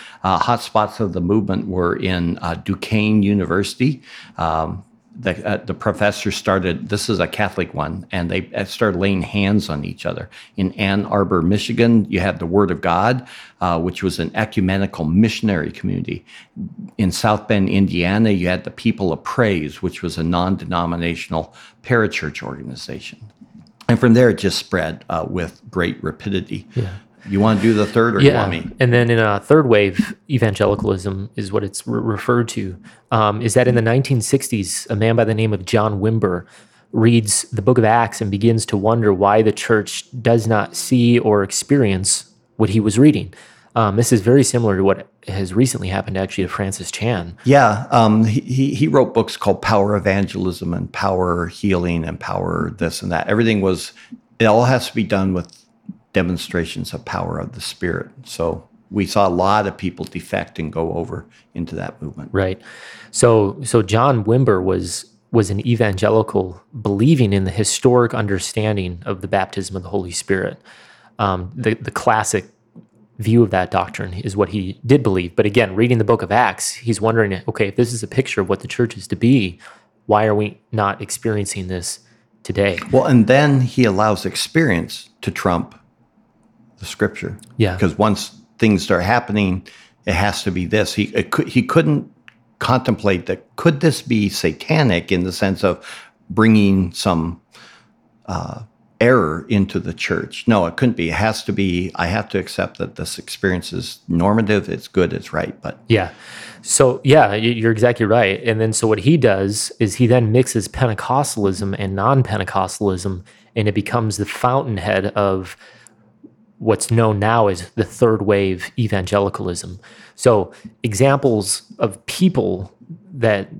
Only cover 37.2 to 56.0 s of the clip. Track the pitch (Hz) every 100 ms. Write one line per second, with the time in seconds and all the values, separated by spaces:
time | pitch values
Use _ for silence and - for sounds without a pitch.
37.2 | 107 - - 117 104 127 110 117 113 -
38.2 | 104 98 113 113 - 104 107 117 107 92
39.2 | 101 110 107 - - 110 98 - - 123
40.2 | 117 117 107 107 98 - - 127 120 120
41.2 | 110 104 98 - - 143 107 95 95 -
42.2 | - _ _ - 104 110 104 104 151 107
43.2 | 87 - - _ _ 120 104 104 120 117
44.2 | 104 139 - 120 110 95 98 90 - _
45.2 | - 95 92 98 131 - 92 95 - 95
46.2 | 95 - 90 - 98 - 90 - 113 101
47.2 | 85 - 123 139 113 107 - 131 110 110
48.2 | 110 110 - 131 139 - 123 135 113 113
49.2 | - - 101 92 - 107 101 101 98 98
50.2 | 95 98 92 87 87 87 87 - 98 92
51.2 | 90 87 85 - 101 90 87 85 80 82
52.2 | - 95 90 85 85 - 82 - 95 82
53.2 | - 104 113 104 95 90 - - - -
54.2 | _ - 110 110 123 123 - 120 92 98
55.2 | 95 90 85 _ _ _ - -